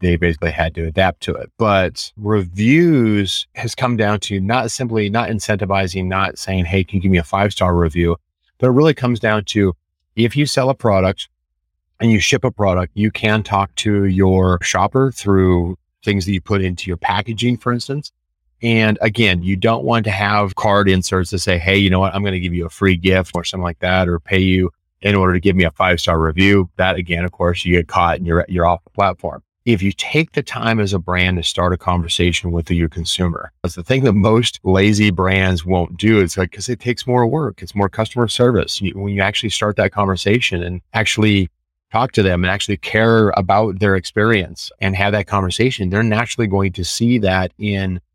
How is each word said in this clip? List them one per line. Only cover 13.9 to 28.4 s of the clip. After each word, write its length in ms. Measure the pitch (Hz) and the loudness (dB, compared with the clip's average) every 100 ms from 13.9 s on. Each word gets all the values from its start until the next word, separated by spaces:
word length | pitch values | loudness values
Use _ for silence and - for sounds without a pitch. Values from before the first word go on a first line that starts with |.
| 101 98 | 0 2
your 520 | 92 95 92 92 90 | 2 4 4 4 0
shopper 500 | - 92 101 135 135 | 0 0 0 2 0
through 640 | 120 101 95 92 90 87 92 _ _ | -2 0 2 4 2 0 -6 _ _
things 220 | - 101 90 | -2 -2 0
that 60 | |
you 80 | 95 | -4
put 220 | - 101 | -2 -2
into 260 | 95 87 92 | -2 -4 -8
your 80 | 87 | -6
packaging, 600 | - 95 107 107 120 120 | -4 -4 -4 -4 -2 -2
for 140 | 123 | -2
instance. 400 | 120 - 143 - _ _ _ _ _ | -4 -6 -10 -10 _ _ _ _ _
And 360 | 117 113 110 107 | 0 2 2 2
again, 400 | 110 104 107 90 | 0 2 2 2
you 120 | 90 95 | -2 0
don't 280 | 113 113 | 0 0
want 200 | 135 117 | 0 -2
to 60 | 107 | -2
have 440 | 98 101 104 101 - | -2 0 0 -2 -2
card 320 | 107 101 98 | 0 2 4
inserts 420 | 95 - 92 87 | 2 0 -2 -2
that 100 | 98 | -4
say, 180 | 101 87 | -2 -2
"Hey, 180 | 87 101 | 2 4
you 140 | 98 | 4
know 100 | 92 | 2
what? 140 | 95 | 0
I'm 100 | 95 | -2
gonna 160 | 101 92 | -4 -4
give 140 | 87 | -4
you 120 | 87 82 | -4 -6
a 40 | |
free 260 | - 98 90 | 0 2 2
gift," 360 | 92 92 90 | 2 2 0
or 100 | 87 | -4
something 180 | 85 92 | -6 -6
like 140 | 87 82 | -6 -4
that, 280 | 90 92 90 | -2 0 0
or 100 | 85 | -2
pay 220 | - 95 | -2 0
you 300 | 95 92 90 - _ _ | 2 2 0 -4 _ _
in 120 | 101 | 0
order 200 | 101 92 | 2 2
to 60 | 90 | 2
give 140 | 98 92 | 2 2
me 80 | |
a 60 | 85 | 0
five-star 480 | - 92 87 - 82 | 0 0 0 0 0
review. 520 | 80 78 98 101 90 - | 0 2 4 4 2 -2
That, 200 | 92 87 | -2 -2
again, 280 | 87 85 | -4 -4
of 80 | 90 | -4
course, 320 | - 87 87 | -2 -2 -2
you 120 | 90 87 | 0 0
get 100 | 82 | 0
caught 300 | 92 85 78 | 0 0 0
and 100 | 85 | 0
you're, 180 | 85 | 0